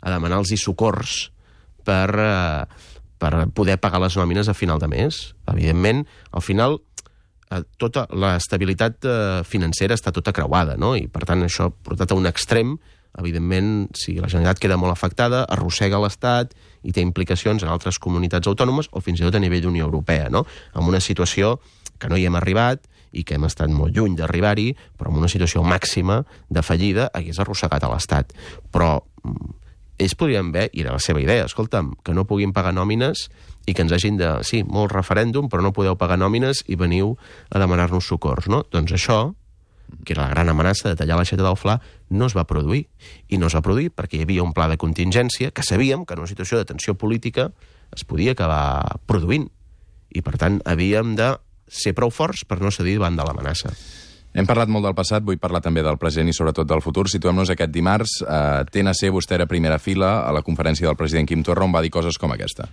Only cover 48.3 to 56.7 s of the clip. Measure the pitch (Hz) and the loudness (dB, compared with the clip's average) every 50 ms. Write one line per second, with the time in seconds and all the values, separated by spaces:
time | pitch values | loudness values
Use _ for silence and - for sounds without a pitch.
48.3 | 127 - 95 80 78 76 73 71 65 71 - - - - - - - - 80 90 | 2 0 0 0 2 2 0 0 0 -2 -2 -4 -6 -8 -2 0 0 2 2 2
49.3 | 120 151 - - _ _ - - - - - - - - - _ - 82 80 - | 0 0 0 -4 _ _ -20 -20 -20 -20 -20 -20 -20 -20 -20 _ -8 -6 -4 -4
50.3 | 69 69 76 85 101 95 - - 85 80 90 95 104 107 113 113 107 107 113 127 | -2 0 0 2 2 0 0 0 0 0 2 2 2 2 0 0 0 0 0 0
51.3 | 135 - - _ - - _ _ - - - - 92 - 127 120 117 - 156 170 | 0 -4 -8 _ -20 -20 _ _ -12 -4 -4 -2 0 0 0 0 0 0 -2 -2
52.3 | 185 - - _ 104 90 95 101 101 - 87 87 98 107 98 85 85 80 73 73 | -2 -8 -8 _ -4 -2 0 -2 0 0 0 0 0 0 0 0 0 0 -2 -4
53.3 | 71 - - 71 80 - - - - - - - - - - - - - - - | -4 -4 -4 -4 -4 -4 -6 -8 -10 -10 -14 -20 -20 -20 -20 -20 -20 -20 -20 -8
54.3 | - - 98 98 120 117 117 107 110 107 104 101 92 - 92 - 110 107 107 101 | -2 -2 2 2 4 2 2 2 2 0 0 0 0 -2 -2 0 0 -2 0 -2
55.3 | 95 85 - 92 87 87 78 85 82 82 78 78 76 73 - 82 73 80 80 85 | -4 -2 -2 -2 -2 -2 0 0 0 2 2 0 0 0 -2 -2 0 2 0 0
56.3 | 80 - 82 80 78 - 80 73 | 2 2 0 0 0 0 0 0